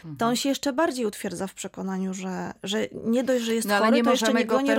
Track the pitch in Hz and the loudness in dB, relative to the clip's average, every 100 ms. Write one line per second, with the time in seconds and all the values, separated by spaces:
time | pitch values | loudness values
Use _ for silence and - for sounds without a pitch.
0 | 165 143 226 247 277 262 277 262 339 254 | -12 -2 0 0 0 -2 -2 0 0 0
1 | 220 - 202 175 190 - 190 - 190 190 | -4 -4 -8 -6 -8 -8 -12 -8 -6 -4
2 | 190 185 185 180 175 - 196 208 208 - | -4 -4 -6 -6 -8 -8 -6 -4 -4 -4
3 | - 233 254 254 226 226 208 202 220 233 | 0 0 2 0 0 -2 2 2 4 4
4 | 240 254 214 226 226 226 277 | 4 4 4 2 2 2 2